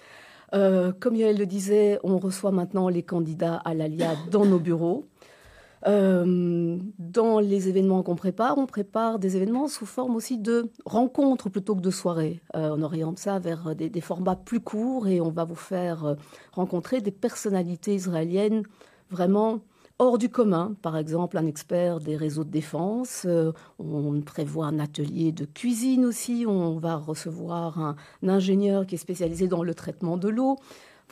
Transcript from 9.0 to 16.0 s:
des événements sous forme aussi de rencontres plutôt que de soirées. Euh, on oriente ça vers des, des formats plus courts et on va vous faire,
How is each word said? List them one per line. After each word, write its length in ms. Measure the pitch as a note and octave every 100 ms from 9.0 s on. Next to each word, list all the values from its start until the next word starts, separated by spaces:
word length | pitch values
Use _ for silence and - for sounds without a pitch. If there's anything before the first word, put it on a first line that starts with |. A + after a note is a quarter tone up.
| A3+ A3+
des 160 | F#3 F#3
événements 320 | F#3+ B3 D4
sous 180 | - G3+
forme 300 | - B3+ A3+
aussi 220 | - A#3+
de 340 | G#3 A#3 A#3 - -
rencontres 640 | G#3+ B3+ - C#4 B3+ G3
plutôt 260 | G3+ F#3+ G3
que 60 |
de 100 | F3+
soirées. 500 | F#3 F3+ E3 D#3 E3+ - -
Euh, 180 | D#3 D3+
on 40 |
oriente 380 | D3+ D#3 D#3+ F3+
ça 200 | G3+ G3
vers 360 | F3 E3 E3 D#3
des, 140 | D#3+
des 120 | E3+
formats 360 | - F3+ F#3 F#3
plus 240 | - A#3
courts 480 | - G#3+ A#3+ C4 G3
et 100 | F3+
on 120 | E3
va 120 | E3
vous 120 | E3 E3+
faire, 500 | - F#3 F3 D#3+